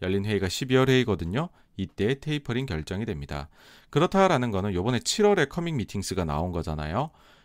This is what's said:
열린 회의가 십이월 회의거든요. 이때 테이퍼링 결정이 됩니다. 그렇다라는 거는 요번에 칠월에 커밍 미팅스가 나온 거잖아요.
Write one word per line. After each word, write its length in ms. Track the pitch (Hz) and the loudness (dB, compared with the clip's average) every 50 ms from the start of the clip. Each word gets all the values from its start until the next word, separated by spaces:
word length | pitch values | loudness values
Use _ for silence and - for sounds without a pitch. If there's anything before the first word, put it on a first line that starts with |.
열린 220 | 95 92 95 98 98 | -2 -2 0 0 0
회의가 240 | 107 104 95 95 92 | 0 0 0 0 -2
십이월 420 | - - - 127 127 131 131 131 | -2 -4 0 2 4 4 6 6
회의거든요. 580 | 131 127 120 110 98 82 85 85 98 135 170 175 - _ _ _ _ | 4 4 4 2 0 -2 -2 -2 -2 -2 -4 -4 -8 _ _ _ _
이때 420 | - 95 - - - 98 113 135 135 | -8 -8 -8 -4 -2 0 0 0 -2
테이퍼링 480 | - 156 151 143 - - 113 123 135 | -4 -6 -6 -4 -4 -4 -4 -4 -4
결정이 400 | - 90 78 76 - 90 98 113 | -4 -6 -6 -6 -6 -6 -6 -4
됩니다. 420 | 107 87 71 71 - 76 71 69 - _ _ - - - - _ _ | -6 -6 -8 -8 -8 -8 -10 -10 -12 _ _ -20 -20 -20 -20 _ _
그렇다라는 600 | - 143 170 185 - 190 190 185 165 127 123 117 | 0 2 2 4 4 4 6 6 4 2 2 0
거는 240 | 101 92 98 104 92 | 0 0 0 0 0
요번에 240 | 87 92 123 127 113 | 0 0 0 0 0
칠월에 480 | - - - - 208 208 202 185 143 | -2 -2 2 4 4 4 6 4 2
커밍 300 | - - 175 170 170 156 | 0 -2 -4 -4 -4 -2
미팅스가 480 | 123 92 - - 101 95 - 95 92 87 | -4 -4 -4 -6 -6 -6 -4 -2 -2 -2
나온 260 | 76 71 78 85 92 | 0 -2 -2 -2 -2
거잖아요. 600 | 85 85 76 80 78 76 76 76 85 120 151 156 - _ _ - - _ | -4 -4 -4 -4 -4 -4 -4 -4 -2 -4 -4 -4 -8 _ _ -20 -20 _